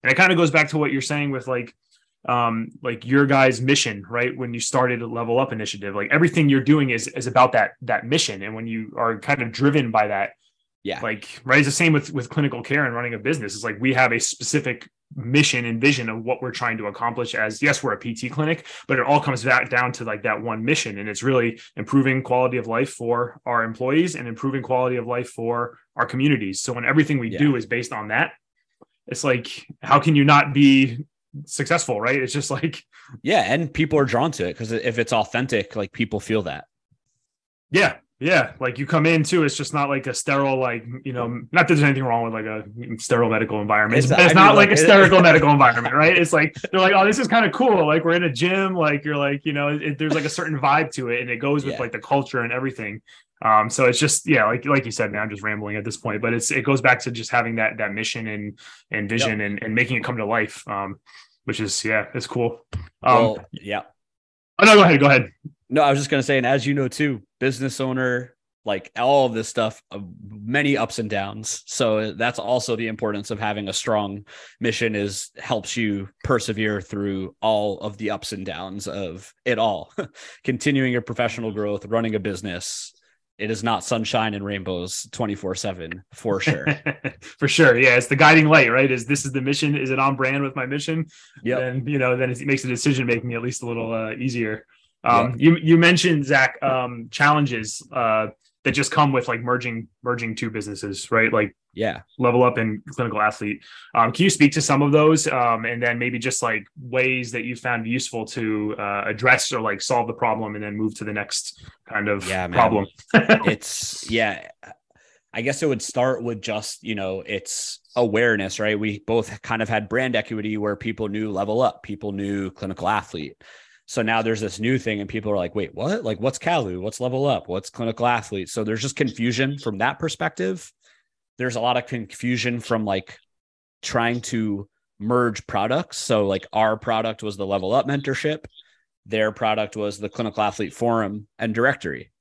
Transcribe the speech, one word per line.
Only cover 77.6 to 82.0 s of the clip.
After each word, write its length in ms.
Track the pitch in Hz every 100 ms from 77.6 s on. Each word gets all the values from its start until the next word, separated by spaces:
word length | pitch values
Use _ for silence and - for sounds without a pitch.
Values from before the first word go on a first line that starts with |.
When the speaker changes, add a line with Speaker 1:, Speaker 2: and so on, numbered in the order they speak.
| 104 98
Speaker 2:
of 180 | 104 101
the 120 | 107
ups 200 | 98 -
and 140 | 101 95
downs 420 | 80 95 98 -
of 440 | 101 92 90 - _
it 160 | - 110
all. 340 | 110 92 - - 185 -
<laughs> 260 | - -
Continuing 480 | - 127 147 139 127
your 100 | 123
professional 500 | 117 117 120 - 113
growth, 340 | 104 104 101 101
running 300 | 113